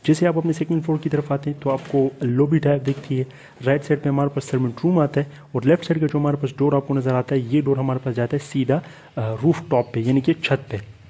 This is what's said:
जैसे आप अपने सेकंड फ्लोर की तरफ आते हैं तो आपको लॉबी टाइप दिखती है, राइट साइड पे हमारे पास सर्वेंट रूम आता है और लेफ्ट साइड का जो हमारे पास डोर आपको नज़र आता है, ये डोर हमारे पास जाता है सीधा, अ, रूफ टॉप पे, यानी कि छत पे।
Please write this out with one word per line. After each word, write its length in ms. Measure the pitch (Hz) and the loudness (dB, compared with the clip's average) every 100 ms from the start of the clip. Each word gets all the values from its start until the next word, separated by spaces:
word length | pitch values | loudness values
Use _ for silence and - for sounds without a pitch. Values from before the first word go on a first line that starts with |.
| - | 2
जैसे 200 | 156 175 | 2 2
आप 100 | 165 | 2
अपने 160 | 165 | -2
सेकंड 300 | 160 170 165 | -2 0 -2
फ्लोर 160 | 160 156 | 0 -2
की 100 | 156 | 0
तरफ 240 | 147 143 | -2 -2
आते 180 | 139 147 | -4 -4
हैं 100 | 143 | -4
तो 100 | 139 | -2
आपको 420 | 135 - 139 135 135 | -4 0 2 2 0
लॉबी 360 | 123 123 147 160 | -2 2 4 4
टाइप 240 | 143 143 | 2 2
दिखती 360 | 131 135 - 131 | 0 -4 -4 -4
है, 80 | 131 - - - | -4 -10 -20 -4
राइट 200 | 123 143 | 0 0
साइड 200 | 143 151 | 2 0
पे 60 | 143 | 2
हमारे 200 | 139 143 | 0 0
पास 160 | 143 | -2
सर्वेंट 320 | - 131 127 117 | -2 -2 -2 0
रूम 140 | 170 180 | 2 4
आता 220 | 143 139 | 2 0
है 120 | 143 - - | -4 -10 -6
और 100 | 127 | -2
लेफ्ट 200 | 123 170 | 2 2
साइड 160 | - 160 | 2 0
का 60 | 151 | 0
जो 120 | 151 | 0
हमारे 180 | 147 143 | 0 0
पास 180 | 139 - | -4 0
डोर 160 | 143 | 2
आपको 200 | 139 139 | 2 0
नज़र 180 | 139 131 | -2 0
आता 220 | 127 120 | 0 0
है, 200 | 139 117 | -2 0
ये 80 | 147 | 0
डोर 160 | 139 135 | 2 0
हमारे 220 | 135 127 | 0 -2
पास 100 | 131 | -4
जाता 220 | 120 117 143 | -2 -2 -2
है 20 | |
सीधा, 380 | - 139 123 147 | -4 -2 0 0
अ, 60 | - - - - | -2 -20 -14 -6
रूफ 520 | 113 110 147 165 165 | -4 0 0 0 0
टॉप 200 | 127 120 | 0 0
पे, 60 | 120 | -2
यानी 200 | 117 135 | 2 2
कि 120 | 131 | 2
छत 340 | 165 - 135 - | -2 -2 -2 -2
पे। 300 | 104 - - | -10 -10 -20